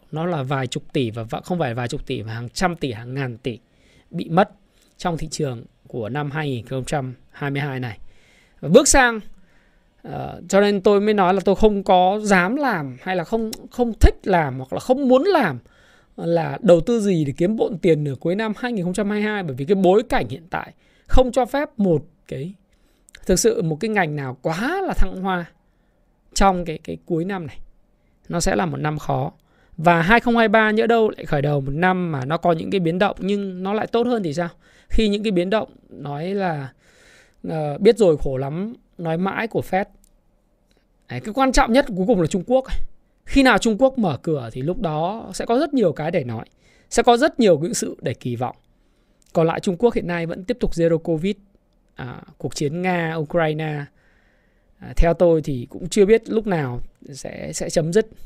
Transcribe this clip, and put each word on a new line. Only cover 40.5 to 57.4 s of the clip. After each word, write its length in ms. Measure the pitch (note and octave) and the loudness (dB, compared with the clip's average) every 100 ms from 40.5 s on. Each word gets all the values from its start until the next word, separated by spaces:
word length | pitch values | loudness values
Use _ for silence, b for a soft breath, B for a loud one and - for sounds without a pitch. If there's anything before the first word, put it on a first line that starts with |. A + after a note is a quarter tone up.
| _ _ _ _ _ - | _ _ _ _ _ -14
Đấy, 120 | B2 | -12
cái 140 | G#3+ | -6
quan 180 | G#3 C4 | 0 2
trọng 200 | C#4+ C4 | 4 4
nhất 120 | A#3+ C#4 F#3 | 4 2 0
cuối 100 | F#3+ | 0
cùng 140 | G3+ | 2
là 60 | D#3 | 2
Trung 180 | G3 F3 | -2 0
Quốc. 180 | B3+ C4 - - - _ _ | 0 0 0 -2 -4 _ _
Khi 180 | - C#4 | 0 4
nào 160 | C4 G#3 | 6 6
Trung 180 | A#3 G3+ | 2 2
Quốc 200 | C4 C4 | 2 2
mở 200 | G3+ C3 | -2 -2
cửa 260 | - D3 A#2 | -2 -4 -4
thì 100 | A#2+ | -6
lúc 180 | C#3 F#3 | -4 -4
đó 500 | F#3 D3+ E3+ A3 A3+ | -4 -2 -4 -6 -10
sẽ 120 | - - | -8 0
có 120 | A#3 | 0
rất 160 | D#4 | 2
nhiều 180 | C#4 F#3+ | 2 2
cái 180 | D3 D#3 | 0 -2
để 140 | F3 | -4
nói. 200 | B2 A2+ - _ b b b | -4 -6 -10 _ b b b
Sẽ 120 | - | 2
có 140 | A#3 A#3 | 4 6
rất 240 | D#4 E4 | 4 4
nhiều 180 | A3 D3+ | 6 6
những 160 | E3+ | 2
sự 220 | A#3+ - - | -4 -6 -6
để 140 | D#3+ | -8
kỳ 220 | - B2+ A#2 | -6 -6 -6
vọng. 200 | A#2+ - _ _ _ _ _ _ _ | -6 -8 _ _ _ _ _ _ _
Còn 140 | - E3 | 0 0
lại 140 | - | 0
Trung 160 | - E3+ | -4 0
Quốc 180 | A#3+ | 0
hiện 120 | - D#3+ | 0 -4
nay 200 | F3 E3 | -4 -4
vẫn 180 | F3+ | -6
tiếp 120 | F3+ B3 | -6 -4
tục 120 | G3+ | -2
zero 260 | - E3 D#3+ | 2 2 2
covid. 380 | D#3+ D#3+ F#3 G#3 _ _ _ _ _ | 0 -2 -2 -4 _ _ _ _ _
À, 260 | - B2 - - - | -14 -14 -14 -18 -10
cuộc 160 | C#3+ | -8
chiến 280 | - D3 E3+ | -4 -4 -2
Nga, 320 | F3+ F3 E3 D#3+ | -2 -2 -2 -4
Ukraine, 680 | D3+ F3 D#3 D3+ D#3 D3 C#3+ _ _ _ _ _ _ _ _ _ | -2 0 0 -2 -4 -6 -10 _ _ _ _ _ _ _ _ _
à, 140 | A#2+ - | -4 2
theo 180 | E3+ | 4
tôi 280 | E3 F3 E3 | 4 4 4
thì 240 | D3+ C3 A#2 | 0 -6 -8
cũng 180 | - F3+ | -12 -4
chưa 180 | - G3 | 2 4
biết 240 | A3+ A3+ | 4 2
lúc 160 | G#3+ G#3+ | -4 -2
nào 340 | F3 C3 A#2+ - - - | -2 -2 -6 -8 -12 -20
sẽ, 400 | C3+ - - | -14 -12 -12